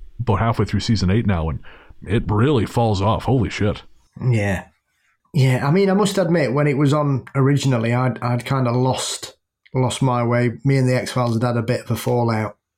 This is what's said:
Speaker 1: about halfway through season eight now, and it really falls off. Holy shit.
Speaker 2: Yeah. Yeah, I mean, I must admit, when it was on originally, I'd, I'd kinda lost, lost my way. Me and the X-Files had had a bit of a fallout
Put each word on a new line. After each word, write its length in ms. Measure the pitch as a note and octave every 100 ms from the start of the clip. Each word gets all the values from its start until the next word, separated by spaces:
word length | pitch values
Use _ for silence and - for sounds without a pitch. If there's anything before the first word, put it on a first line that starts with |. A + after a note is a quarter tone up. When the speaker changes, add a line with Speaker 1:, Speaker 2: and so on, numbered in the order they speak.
| - -
Speaker 1:
about 200 | A2+ F#2
halfway 260 | A2+ A2+ G#2
through 140 | G#2
season 320 | - A2 F2+
eight 160 | G#2+ G#2+
now, 200 | F2+ D#2+
and 120 | C2 - - - - -
it 160 | A#2 -
really 380 | G#2+ C3 C3+ F2+
falls 380 | - A#2 F#2+
off. 220 | G2 G2 -
Holy 260 | C3 F2+
shit. 320 | - G2+ - - - _ -
Speaker 2:
Yeah. 460 | B2+ A2+ G2+ F2+ - _ _ _ _ _ _ -
Yeah, 320 | C3 B2+ C#3+
I 20 |
mean, 220 | F3+ G3
I 20 |
must 240 | G3 G3+ G3
admit, 360 | E3+ E3+ C3
when 120 | C3+ D3
it 120 | C3+
was 160 | D3
on 320 | D3+ D3 C3 - C#3
originally, 580 | C3+ C#3+ C#3 A#2+ A#2
I'd, 240 | B2 B2+ A2+
I'd 220 | B2 A#2+ -
kinda 260 | C3+ B2
lost, 680 | B2 B2+ B2+ - - - - _ _ _ C3
lost 260 | B2+ -
my 220 | C3+ B2
way. 300 | A#2 A#2+ A#2+ A2+ C3+
Me 120 | C3+
and 120 | B2+
the 60 | B2+
X-Files 400 | - C3 B2 A2+
had 80 |
had 140 | B2 A#2
a 40 |
bit 200 | A2 A#2
of 100 | -
a 40 | A2+
fallout 640 | - B2 A#2 A2 G#2 - _